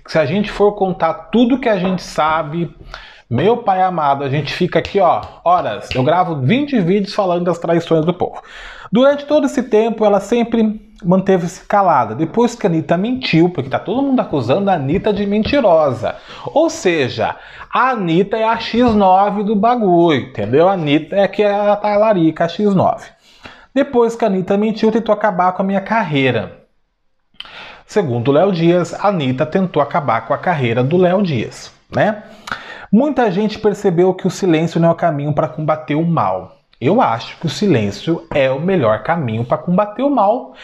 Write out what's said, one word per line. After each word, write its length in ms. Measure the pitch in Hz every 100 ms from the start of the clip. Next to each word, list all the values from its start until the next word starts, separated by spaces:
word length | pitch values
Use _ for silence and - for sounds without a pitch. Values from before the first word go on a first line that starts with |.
que 80 | -
se 60 | 160
a 80 | 151
gente 240 | 196 208
for 220 | - 208
contar 420 | 208 190 175 160 156 -
tudo 260 | 226 240 254
que 120 | 240
a 80 | 196
gente 240 | 185 185
sabe, 680 | - - 156 160 151 170 170 - - - - - -
meu 260 | 120 190 233
pai 240 | 196 185
amado, 440 | 185 175 147 139
a 40 | 139
gente 240 | 131 -
fica 260 | - 180 165
aqui, 220 | - 196
ó, 220 | 170 113 - -
horas. 460 | 165 180 131 101 -
Eu 100 | 127
gravo 320 | 131 175 170 151
vinte 420 | 127 247 294 254
vídeos 340 | 170 208 190
falando 300 | - 190 175
das 140 | 180 170
traições 460 | 170 170 - 160
do 80 | 160
povo. 300 | 170 - - - - - - -
Durante 320 | 214 269 285
todo 220 | - 302 269
esse 160 | 262
tempo, 420 | - 214 233 214
ela 140 | 208 202
sempre 720 | - 233 233 226 214 214 - -
manteve-se 600 | 175 190 190 185 170 -
calada. 480 | - 202 190 139 110
Depois 440 | 117 156 226 233 -
que 100 | 196
a 20 |
Anitta 280 | 165 - 175
mentiu, 520 | 220 254 - 160 175
porque 220 | 160 127
tá 80 | 180
todo 240 | - 240
mundo 160 | 277 254
acusando 500 | 190 151 113 175 196
a 60 |
Anitta 380 | 175 135 190 220
de 120 | 202
mentirosa. 920 | 202 208 214 285 214 160 147 113 92 - - - -
Ou 220 | - 330
seja, 680 | 320 185 165 120 104 90 - - - -
a 180 | 214 254
Anitta 460 | 233 175 165 202 220
é 60 |
a 160 | 220 226
X 340 | - 226 247
nove 520 | 208 190 185 202 196
do 100 | 208
bagulho, 680 | 208 226 247 202 170 170 139
entendeu? 460 | 135 - 104 135 180
A 40 |
Anitta 420 | 190 147 151 151
é 140 | 196 196
que 120 | -
é 300 | 208 202 208
a 60 | 208
talarica, 680 | 208 208 220 196 160 156
a 40 | 170
X 260 | - 208
nove. 320 | 185 101 - - _ _ _ - - _
Depois 440 | 262 277 240 226 226
que 80 |
a 20 | 220
Anitta 300 | 185 180 202
mentiu, 340 | 220 214 220
tentou 220 | 226 220
acabar 400 | 208 214 175 180
com 100 | 180
a 20 |
minha 160 | 196 196
carreira. 840 | 196 226 180 143 131 113 92 - _ _ _ _ _ _ _ _ - - - - _
Segundo 400 | 214 160 117 117
o 60 |
Léo 180 | 143 202
Dias, 420 | 170 170 180 175
a 140 | - 202
Anitta 400 | 185 131 131 151
tentou 340 | 190 180 151
acabar 460 | 139 - 135 113 127
com 80 |
a 40 | 139
carreira 440 | 185 156 123 131
do 140 | 131 180
Léo 260 | 175 190
Dias, 500 | 185 120 - - - _ _
né? 300 | 123 180 220 - - - - - - -
Muita 400 | 208 294 262 226
gente 260 | 180 214 -
percebeu 560 | 214 190 196 170 185
que 120 | 185 185
o 40 |
silêncio 500 | - 190 160 165 170
não 80 | 165
é 40 |
o 40 | 165
caminho 360 | 170 147 147
pra 140 | 147 156
combater 480 | - 156 156 156
o 100 | 147
mal. 520 | 170 151 98 92 92 - _ -
Eu 180 | 127 226
acho 380 | - 117 - -
que 80 |
o 60 | 160
silêncio 760 | - 208 127 101 - 160 170 -
é 160 | 143 135
o 80 | 139
melhor 440 | 175 190 110 107
caminho 420 | - 175 123 110
pra 140 | 127 151
combater 440 | - 180 208 220
o 60 | 277
mal. 460 | 262 196 254 - -